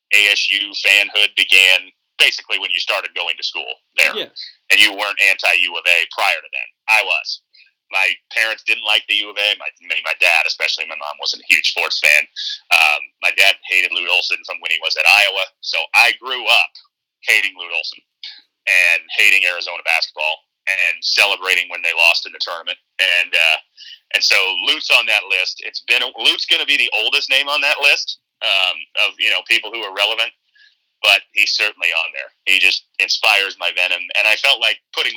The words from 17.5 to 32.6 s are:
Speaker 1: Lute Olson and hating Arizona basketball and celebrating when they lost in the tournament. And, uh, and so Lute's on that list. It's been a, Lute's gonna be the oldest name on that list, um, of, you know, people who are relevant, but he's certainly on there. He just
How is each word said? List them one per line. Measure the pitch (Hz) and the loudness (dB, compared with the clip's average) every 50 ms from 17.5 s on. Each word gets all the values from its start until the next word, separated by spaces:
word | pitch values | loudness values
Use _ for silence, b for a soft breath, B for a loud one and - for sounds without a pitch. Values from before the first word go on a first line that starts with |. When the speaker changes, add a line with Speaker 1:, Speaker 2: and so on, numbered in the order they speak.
| 95 | -4
Speaker 1:
Lute | 90 87 85 | -8 -10 -6
Olson | 85 80 - - - - _ _ _ _ B B B B B B _ _ - | -6 -6 -6 -6 -8 -14 _ _ _ _ B B B B B B _ _ -2
and | 104 95 92 87 85 85 82 82 - - | 2 2 4 4 4 2 2 -2 -2 0
hating | 110 107 104 98 95 90 | 2 4 4 4 4 2
Arizona | 90 90 87 85 87 87 82 80 | 0 -2 -4 -6 -10 -10 -6 -4
basketball | 82 82 80 80 - - 80 78 78 80 - _ _ _ _ _ | -2 -2 -2 -2 -4 -6 -6 -6 -6 -6 -8 _ _ _ _ _
and | 95 98 92 87 85 82 - - | -2 0 0 0 0 -2 -2 -4
celebrating | - - 113 104 101 98 92 92 92 90 90 90 90 | -2 0 2 2 0 0 -2 0 0 0 0 0 -4
when | 87 85 | -6 -6
they | 85 85 82 | -4 -2 0
lost | 82 82 82 85 - - | 2 2 2 2 0 -2
in | - 80 | -8 -8
the | 78 - | -8 -6
tournament. | - 87 82 82 85 - - _ _ _ - | -6 -6 -8 -8 -10 -10 -12 _ _ _ -2
And, | 95 92 87 90 90 - | 0 2 2 0 0 0
uh, | - - 82 80 78 - - B B B B B B B B - - | 0 2 2 2 2 0 -4 B B B B B B B B -6 -2
and | 101 - | 0 2
so | - 107 101 95 95 92 87 - | 2 2 2 0 -2 -2 -2 -2
Lute's | - 151 156 - - | -2 -2 -2 0 2
on | 143 123 117 | 2 2 2
that | 113 107 104 92 98 | 2 0 0 0 -2
list. | 95 92 95 - - - - | -2 -2 -2 -4 -6 -10 -12
It's | 110 - - - | -12 -12 -8 -4
been | - 117 123 123 | -2 -2 0 -2
a, | 127 - 110 | -4 -6 -2
Lute's | 123 165 285 - - - | 0 0 0 0 0 0
gonna | 165 165 147 | 0 0 0
be | 131 147 135 | 0 0 0
the | 120 117 - | 0 0 -2
oldest | 107 113 120 135 143 143 - | -2 -2 0 -2 -2 0 0
name | 135 135 143 | 0 0 0
on | 143 147 147 | 0 -2 0
that | 139 147 147 135 | 0 0 0 2
list, | 143 143 151 - - - - - _ _ _ - 107 | 2 2 2 0 -2 -6 -12 -14 _ _ _ -6 -4
um, | 113 98 95 92 90 82 78 80 - - 95 107 | -2 0 0 0 -2 -2 -6 -12 -10 -4 -2 -2
of, | 98 - - | -2 -2 -2
you | 104 110 | 0 0
know, | 98 92 - | 0 0 0
people | - 113 110 107 104 | 0 0 0 0 -4
who | 110 113 | -8 -8
are | 107 98 92 | -8 -6 -2
relevant, | 98 101 107 113 110 117 117 - _ _ b b b b b b _ _ _ _ _ | -2 -2 0 0 -2 -4 -4 -6 _ _ b b b b b b _ _ _ _ _
but | - 104 98 101 - _ | 4 4 4 4 2 _
he's | - 107 104 101 - | -2 0 0 2 2
certainly | - 107 107 - - 87 85 82 | 0 0 -2 -2 -2 -2 -2 0
on | 80 82 80 | -2 -4 -4
there. | - 69 67 - _ _ - | -8 -10 -12 -14 _ _ -2
He | 95 92 | 0 2
just | 92 | 4